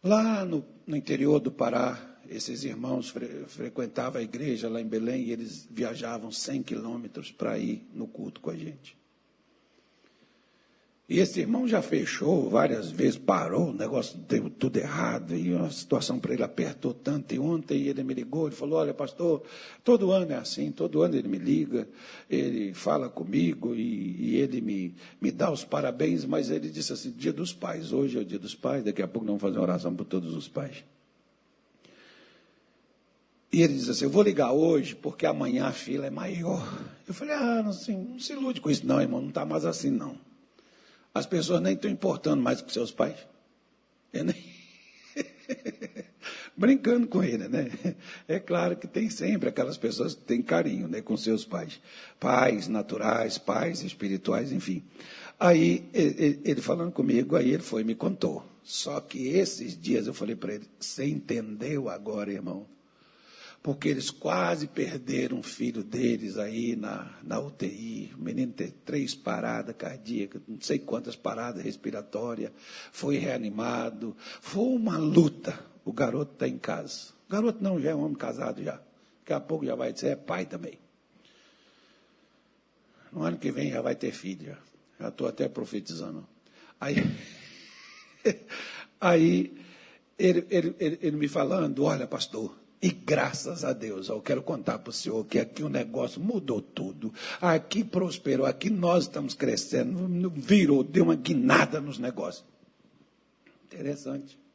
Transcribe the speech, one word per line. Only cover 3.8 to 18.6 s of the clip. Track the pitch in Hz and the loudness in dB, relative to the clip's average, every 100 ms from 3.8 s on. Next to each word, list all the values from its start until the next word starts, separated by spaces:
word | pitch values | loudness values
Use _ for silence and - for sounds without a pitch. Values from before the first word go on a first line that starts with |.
| 120 - 123 131 | -4 -4 -4 -4
a | |
igreja | 113 120 147 117 113 | -6 -4 -4 -2 -2
lá | 113 | -4
em | 113 | -2
Belém | 110 113 131 | -2 0 -2
e | 117 | -2
eles | 117 110 - - | -4 -8 -12 -12
viajavam | 113 120 117 117 117 110 | -4 -4 -4 -6 -6 -8
cem | 113 - 139 | -8 -4 -4
quilômetros | 127 113 110 120 117 - - | -4 -6 -6 -8 -8 -12 -14
pra | - 113 107 | -4 -2 -2
ir | 113 113 - | -2 -4 -8
no | - 113 | -10 -10
culto | - - - | -8 -10 -8
com | - | -8
a | 82 | -8
gente. | 78 73 - - _ _ _ _ _ _ _ _ _ _ _ _ _ _ _ _ _ _ _ _ _ | -10 -12 -20 -20 _ _ _ _ _ _ _ _ _ _ _ _ _ _ _ _ _ _ _ _ _
E | - | 4
esse | 185 - | 4 2
irmão | - 247 254 | 0 2 4
já | 214 | 2
fechou | - - - - 147 185 - | 2 0 0 0 2 4 4
várias | 110 151 - 80 | 4 4 2 -4
vezes, | 80 127 - | 2 2 2
parou, | - 92 82 98 175 | 2 2 2 2 0
o | |
negócio | - 110 135 113 - | 0 -2 -2 -2 -8
deu | - 120 117 | -2 0 0
tudo | - 135 110 | -2 0 0
errado, | - 151 113 113 82 | -2 -2 -2 -2 -4
e | 82 87 | -2 0
uma | 87 82 | 0 0
situação | - - 127 - - | -4 0 0 0 -2
pra | - | -2
ele | 123 | 0
apertou | 120 - - - 135 | -2 -2 -4 -2 -4
tanto. | 120 - 147 135 | -4 -2 -2 -2
E | 127 | -2
ontem | 143 170 - 143 139 | 0 0 0 0 0
ele | 135 | -2
me | 131 | -2
ligou, | 127 120 147 156 | -4 -4 -2 -2
ele | |
falou: | - | -2